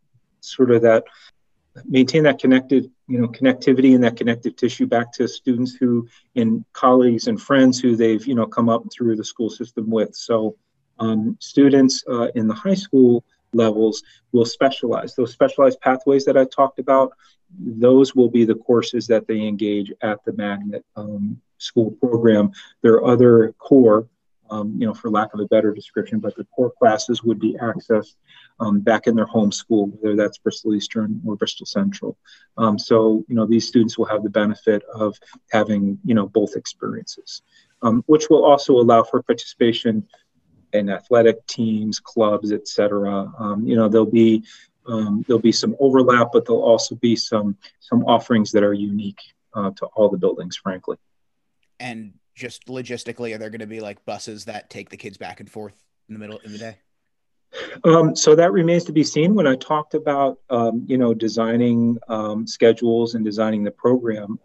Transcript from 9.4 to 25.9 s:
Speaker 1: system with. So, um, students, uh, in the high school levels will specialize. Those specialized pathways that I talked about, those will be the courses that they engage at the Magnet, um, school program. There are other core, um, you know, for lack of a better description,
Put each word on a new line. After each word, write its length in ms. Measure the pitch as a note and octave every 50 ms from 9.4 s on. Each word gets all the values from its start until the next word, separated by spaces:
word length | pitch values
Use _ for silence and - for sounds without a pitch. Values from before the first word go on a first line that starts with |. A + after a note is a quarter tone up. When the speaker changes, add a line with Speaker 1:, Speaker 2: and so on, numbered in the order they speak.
| A#2+ G#2+
Speaker 1:
system 400 | - - A2+ A2 _ - A2 A2
with. 240 | A2+ A2 G#2 G2+ -
So, 420 | - - - A#2 A2 A2 G#2+ G#2 _ _ _ _ _ _ _ _ _
um, 380 | A2+ A2+ A2+ A2 A2 A#2 - -
students, 640 | - - - - C#3 C#3 C3+ C#3 C3 B2+ B2+ - -
uh, 200 | - B2+ A#2+ A#2 - -
in 120 | B2 A2
the 60 | A2 A2
high 220 | - - G3 F#3+
school 480 | F#3 - - - C3+ B2+ B2 A#2+ A#2+ - _ _ _ _ _ -
levels 500 | A2+ A2+ A2 G#2 G#2+ A2 A2 G#2 - - _ _ _ _ _
will 140 | - B2 A2+
specialize. 720 | A#2 - - C#3+ C3+ C3 - - A#2 A2 G#2+ - B2+ -
Those 160 | - B2 A#2+
specialized 480 | - _ C#3+ C3 - - C#3 C3 - -
pathways 420 | - C#3+ C3 - - C#3+ C#3 C3+ C3
that 120 | D3+ C3+
I 80 | C#3 C3
talked 340 | C3 - - C#3 C3+ - -
about, 340 | B2+ - C3+ C3+ C3 - - _ _ _ _ _ _ _ -
those 560 | - - B2+ A2+ A2 A#2 B2 C3 C3+ C3+ C3 -
will 160 | C3 B2 A2+
be 160 | A#2+ A#2+ A#2
the 80 | A2 G#2+
courses 520 | - - - B2 A2+ A2+ - - A#2+ A2
that 180 | A#2+ A2+ G#2+ A2
they 140 | - A2+ A2
engage 500 | G#2+ G#2+ G#2 G2 A2 G#2 G#2 G#2 G2 G#2 - -
at 220 | - A2 G#2 G2+ _
the 100 | A#2 G#2
Magnet, 520 | G#2+ G#2 G2+ G2+ G2+ G2+ G#2 G#2 G2+ - _ _
um, 460 | G#2+ G#2 G#2 G#2+ G2+ G2+ G#2 A#2 - _ _ _
school 340 | _ - - - B2 A2+ G#2
program. 600 | - - - B2 A#2+ A2+ A#2 A2+ G#2+ G#2 G#2 G2+ - - - - _ _ -
There 100 | A#2+ A2
are 120 | A2+ -
other 480 | B2+ B2 A#2 B2 B2 A#2 A#2 A2 A2+ -
core, 500 | _ - - D3 C3+ B2 A2+ G#2 G#2+ A#2 - _ _ _ _ _ _ _ _
um, 240 | G#2+ G#2+ G#2 G#2 A2
you 80 | - B2
know, 80 | G#2+ G2+
for 160 | - - A#2
lack 240 | G#2+ G#2 G#2+ G#2+ -
of 60 | G#2
a 80 | G#2
better 260 | - A#2 A2 G#2+ G#2+ G2
description, 460 | G#2 - -